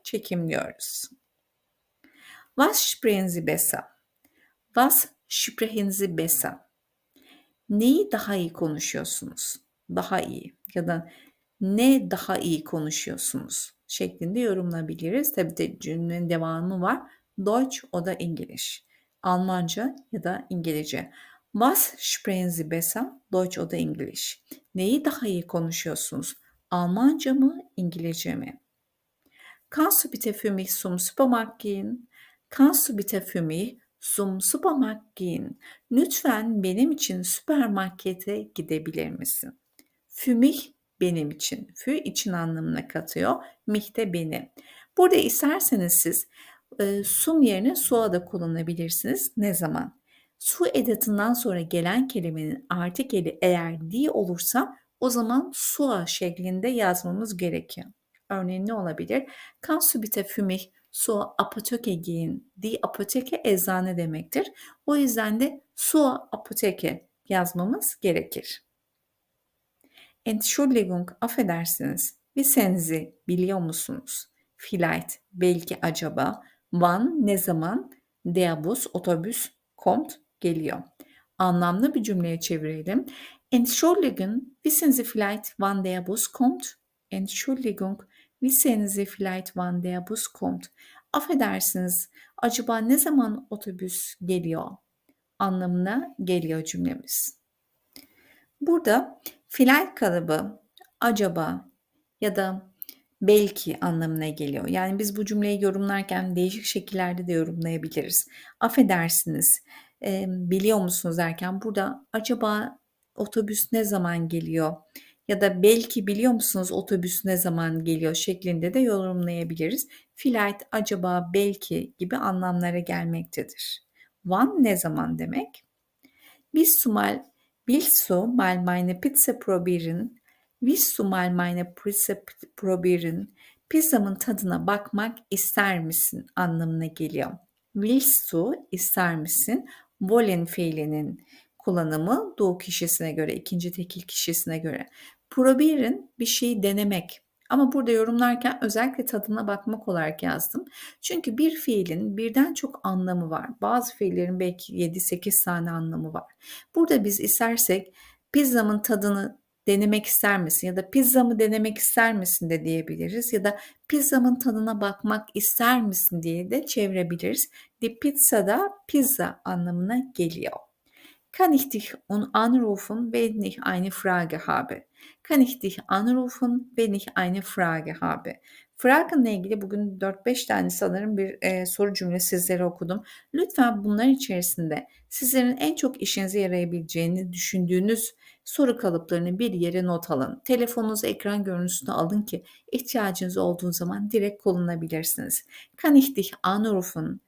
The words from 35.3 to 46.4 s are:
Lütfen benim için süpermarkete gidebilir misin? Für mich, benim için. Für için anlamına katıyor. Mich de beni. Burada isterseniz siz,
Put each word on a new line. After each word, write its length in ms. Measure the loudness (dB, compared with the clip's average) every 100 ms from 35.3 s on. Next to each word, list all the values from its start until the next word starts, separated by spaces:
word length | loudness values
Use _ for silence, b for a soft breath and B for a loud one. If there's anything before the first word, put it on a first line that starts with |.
| -4 -8 -12 B B -2
Lütfen 720 | 2 2 2 0 0 0 0
benim 280 | 0 2 2
için 320 | 2 -2 -4
süpermarkete 1200 | -4 -4 0 2 2 0 -2 -4 -6 -6 -6 -6
gidebilir 680 | -8 -8 -4 -4 -4 -6 -6
misin? 500 | -6 -6 -6 -6 -14 _ _ b b b
Für 260 | -6 2
mich, 400 | 6 6 4 -6 _ _ -2
benim 300 | 0 0 -2
için. 400 | -4 -6 -8 -12
Für 220 | -10 -4 -4
için 280 | -4 -4 -4
anlamına 560 | -2 -2 -2 -2 -4 -4
katıyor. 540 | -8 -6 -2 0 -2 B B -4
Mich 300 | -2 -2 -4
de 160 | -2
beni. 400 | -2 -4 -6 -8 -18 B B B 6
Burada 180 | 6 6
isterseniz 760 | 4 2 2 2 2 2 4
siz, 360 | 2 2 0 -4 B